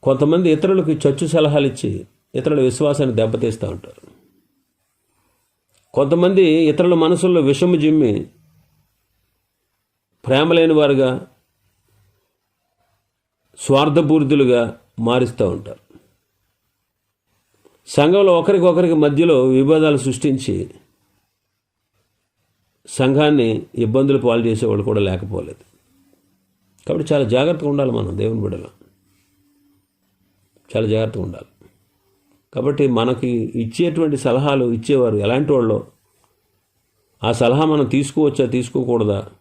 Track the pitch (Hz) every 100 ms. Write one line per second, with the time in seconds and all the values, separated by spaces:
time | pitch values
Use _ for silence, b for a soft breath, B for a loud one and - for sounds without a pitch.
0 | - 131 147 170 175 156 185 190 160 151
1 | 143 139 160 165 151 147 139 127 117 95
2 | - _ _ - 131 147 127 120 147 143
3 | 135 110 110 113 117 107 98 87 - -
4 | - _ _ _ _ _ _ _ _ _
5 | _ _ _ _ _ _ _ _ _ -
6 | 139 170 180 196 175 156 156 151 180 170
7 | 160 175 185 175 139 143 180 175 151 156
8 | 127 101 - _ _ _ _ _ _ _
9 | _ _ _ _ _ _ _ _ _ _
10 | _ _ - 131 160 170 165 156 143 139
11 | 127 127 - _ _ _ _ _ _ _
12 | _ _ _ _ _ _ _ _ _ _
13 | _ _ _ _ _ _ - 135 151 147
14 | 151 156 139 143 131 123 117 - _ -
15 | 113 127 120 - 101 87 - - _ -
16 | _ _ _ _ _ _ _ _ _ _
17 | _ _ _ _ _ _ _ _ - -
18 | 147 190 196 170 175 202 180 165 180 160
19 | 147 143 170 139 131 131 135 160 156 143
20 | 131 127 151 131 - 95 92 - _ _
21 | _ _ _ _ _ _ _ _ _ _
22 | _ _ _ _ _ _ _ _ - -
23 | 131 139 151 147 117 107 - - 113 123
24 | 139 135 120 117 117 110 117 104 104 107
25 | 98 92 98 92 82 - _ _ _ _
26 | _ _ _ _ _ _ _ _ - 170
27 | 156 147 120 123 147 160 143 143 135 117
28 | 95 92 107 113 101 - 90 _ _ _
29 | _ _ _ _ _ _ _ _ _ _
30 | _ _ _ _ _ _ _ 117 113 110
31 | 110 110 90 85 - _ _ _ _ _
32 | _ _ _ _ _ 135 123 139 139 117
33 | 117 127 131 120 113 - 113 113 170 160
34 | 160 139 135 123 143 139 123 117 117 139
35 | 123 104 101 123 147 139 113 127 - _
36 | _ _ _ _ _ _ _ _ _ _
37 | _ _ 107 117 120 135 156 151 127 127
38 | 143 - 147 143 123 127 120 139 123 120
39 | 104 98 101 _